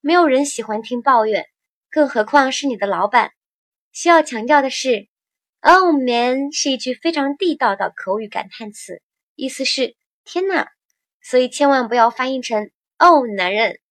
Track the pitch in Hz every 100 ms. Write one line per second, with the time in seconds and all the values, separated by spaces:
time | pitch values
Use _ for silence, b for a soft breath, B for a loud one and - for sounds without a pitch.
0 | 285 349 330 262 285 - 220 214 220 240
1 | 240 254 214 202 - _ _ _ _ -
2 | 285 247 214 285 269 262 285 220 202 175
3 | 202 247 - _ _ _ _ _ _ -
4 | 330 330 311 233 226 294 269 262 262 220
5 | 202 _ _ _ _ _ - 359 370 294
6 | 254 240 240 254 277 311 294 262 254 247
7 | 339 330 277 285 370 302 240 202 185 -
8 | - 202 214 - 190 - 214 208 - 180
9 | _ _ _ _ 269 247 262 - 240 _
10 | _ _ _ 339 392 370 - _ _ _
11 | _ _ - 254 254 - 285 269 233 240
12 | 233 233 262 262 247 220 208 _ _ _
13 | 349 330 247 202 180 202 220 - _